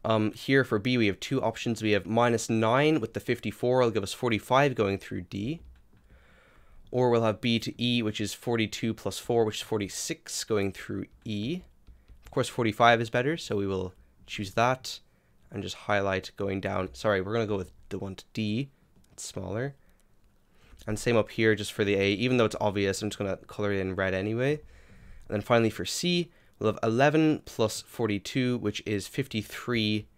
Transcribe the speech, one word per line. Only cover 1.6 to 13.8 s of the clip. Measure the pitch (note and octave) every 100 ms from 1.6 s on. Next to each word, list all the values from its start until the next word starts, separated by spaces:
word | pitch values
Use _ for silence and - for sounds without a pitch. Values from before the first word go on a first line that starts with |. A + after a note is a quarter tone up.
| A#2+ A2
We | A2
have | G2+ F2+
minus | A2+ A#2+ A#2 -
nine | A2+ A2 B2+ D3+ D#3+
with | A2 -
the |
fifty-four, | - A#2 A2 - B2 B2+
will | A#2+
give | G#2
us | G2
forty-five | - B2 G#2+ - B2+ C#3+ A#2
going | G2+ G2
through | - G2+
D. | F2+ G2+ G#2+ E3 - - _ - _ - - - _ - - - -
Or | B2 B2
we'll | A#2
have | A2+ G2+
B | A#2+ A#2
to | - -
E, | A#2+ A#2+
which | G#2+ G#2
is | G#2 -
forty-two | - A#2 G#2 - A#2
plus | A2 G2 -
four, | - A#2 A2
which | -
is |
forty-six | - A2 F#2+ - - E3 - -
going | - G#2+ G2
through | - - G2+ G2 -
E. | A#2 G#2 A2+ F3+ - _ - - - -
Of | -
course, | - A#2+
forty-five | - A2+ G#2 A#2+ A#2
is | A2+
better, | B2 C3 E3+
so | - G#2+
we | G2
will | F#2+